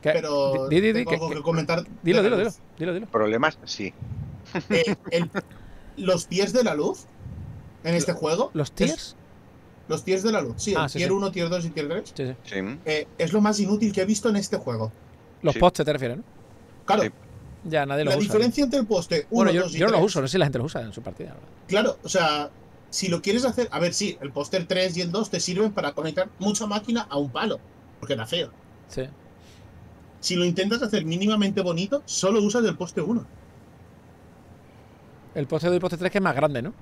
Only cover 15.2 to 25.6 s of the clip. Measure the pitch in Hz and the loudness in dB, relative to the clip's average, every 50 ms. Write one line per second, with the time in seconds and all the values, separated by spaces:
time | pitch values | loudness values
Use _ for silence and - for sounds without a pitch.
15.2 | - - - - - 160 139 110 147 180 - - 156 143 147 143 131 120 120 156 | -20 -20 -20 -2 0 0 2 6 4 4 4 4 0 0 0 -2 -2 -4 -4 -6
16.2 | 226 - - - - - - - - - - - - - 156 160 - - - - | -10 -14 -20 -20 -20 -20 -20 -20 -20 -20 -20 -16 -2 0 2 2 2 0 -4 -10
17.2 | - - - - - - - - - 170 156 151 143 139 139 147 156 143 - 147 | -20 -20 -20 -20 -18 -20 -20 -14 -10 -2 -2 0 0 0 0 0 2 2 2 2
18.2 | 208 202 165 214 233 247 226 - 285 247 226 277 247 - 214 180 170 - 175 156 | 0 2 2 4 4 4 2 2 0 2 2 0 2 2 0 0 0 0 -2 -2
19.2 | - - 220 233 196 180 165 175 185 170 147 160 175 214 226 175 165 214 - 160 | -2 0 2 4 4 6 4 4 2 0 0 2 2 4 6 4 4 4 2 0
20.2 | 131 131 135 190 160 143 131 123 117 156 - - 117 110 95 - - - 92 - | -2 0 2 2 2 2 2 -2 -4 -4 -6 -8 -10 -10 -12 -12 -12 -12 -12 -12
21.2 | - - - - - - - - - - 180 202 226 - - - - 170 - 190 | -14 -14 -14 -18 -20 -20 -20 -20 -8 0 0 2 2 2 -2 -4 -8 -2 0 2
22.2 | 170 156 151 147 147 143 - - - - - - - - - - - 180 170 165 | 2 4 2 0 -2 -4 -8 -16 -20 -20 -20 -20 -20 -10 -6 -4 -2 -2 -2 -2
23.2 | - 196 202 240 254 262 - - 240 - - 151 170 175 170 - 208 190 - - | 0 0 0 2 2 0 0 0 -2 -2 0 0 0 0 0 -2 -4 -4 -4 -6
24.2 | 139 143 123 143 143 - - 185 170 - 190 185 185 185 165 175 180 170 170 202 | -12 -8 -6 -6 -6 -2 -2 -4 -2 0 0 0 0 0 -2 -4 -4 -2 -2 -2
25.2 | 226 - - 170 - - 180 185 | -2 -2 -2 -4 -4 -2 0 0